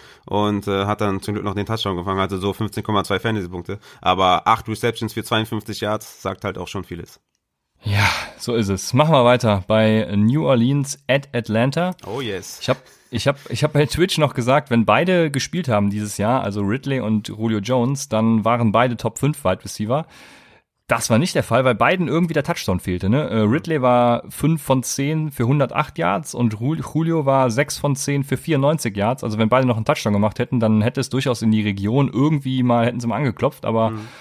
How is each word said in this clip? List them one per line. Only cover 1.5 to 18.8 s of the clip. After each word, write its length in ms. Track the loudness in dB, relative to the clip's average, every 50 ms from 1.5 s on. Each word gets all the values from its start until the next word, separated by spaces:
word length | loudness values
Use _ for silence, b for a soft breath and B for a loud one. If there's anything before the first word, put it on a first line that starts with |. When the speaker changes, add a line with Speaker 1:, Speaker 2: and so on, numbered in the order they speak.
| -4
Speaker 1:
den 120 | -4 -4
Touchdown 300 | -4 -4 -4 -2 -4 -4
gefangen, 240 | -4 -4 -4 -2 -2
also 180 | -2 -2 -2 -4
so 140 | -2 -4 -4
fünfzehn 320 | -2 -4 -6 -6 -6 -4
Komma 180 | -2 -2 -2 0
zwei 160 | 0 -2 -2
Fantasy-Punkte. 640 | -2 -2 -2 -2 -4 -6 -10 -12 -10 -10 -12 -12 B B B B
Aber 460 | B 0 0 2 4 2 2 2 4
acht 220 | 2 2 2 0 -6
Receptions 440 | -8 -4 -2 -4 -4 -4 -6 -8 -6
für 120 | -8 -6
zweiundfünfzig 560 | -2 -2 -2 -2 -2 -6 -8 -8 -8 -8 -6
Yards 420 | -4 -4 -4 -4 -6 -12 -16 -10 -8
sagt 220 | -8 -8 -6 -8
halt 120 | -8 -8
auch 120 | -8 -10 -10
schon 160 | -8 -10 -10
vieles. 360 | -10 -12 -14 -14 -16 -20 _ _ _ _ _ _ _ _ _ _ _ _ _ -6
Speaker 2:
Ja, 240 | -2 0 2 2 0 B B B B B B
so 180 | -6 -2 0
ist 120 | 0 0 0
es. 240 | -2 -4 -4 0 2
Machen 200 | 2 4 6 6
wir 120 | 6 6
weiter 380 | 6 4 4 4 2 2 2 0 2
bei 400 | 2 4 4 4 4 2 0 0 2
New 280 | 2 4 4 4 2 2
Orleans 540 | 2 4 4 4 2 2 0 0 -2 -6 -8 _
at 220 | 0 0 0 0 -2 -6
Atlanta. 640 | -6 -4 0 0 2 2 2 0 0 -2 -2 -4 -6 -10
Speaker 1:
Oh 140 | -10 -8 -8
yes. 380 | -6 -6 -6 -8 -8 -12 -16 -10
Speaker 2:
Ich 80 | -2 -2
hab, 100 | -2 -2 -4 -20 -20 _ _ -8 -6
ich 160 | -2 0 0
hab, 80 | -2 -2 -4 -8
ich 120 | -4 -2 0
hab 100 | 0 2
bei 140 | 2 0
Twitch 320 | 0 2 0 0 0 2 0
noch 160 | 0 0 0
gesagt, 360 | -2 0 2 2 2 2 0
wenn 140 | 0 2 4
beide 460 | 4 4 2 4 2 2 2 2 0
gespielt 380 | 0 -4 -4 -4 -6 -6 -2 0
haben 200 | 0 2 2 0
dieses 300 | -2 -2 -4 -6 -4 -2
Jahr, 240 | 0 0 0 0 -2
also 200 | -2 -4 -2 -2
Ridley 360 | -2 -2 -2 -2 -4 -4 -2
und 300 | -2 0 0 0 -2 -4
Julio 320 | -8 -4 -2 -2 -2 -2
Jones, 480 | 0 0 0 0 2 0 -2 -4 -4 -2
dann 360 | 0 2 2 4 4 4 2
waren 280 | 2 2 2 2 2 4
beide 240 | 4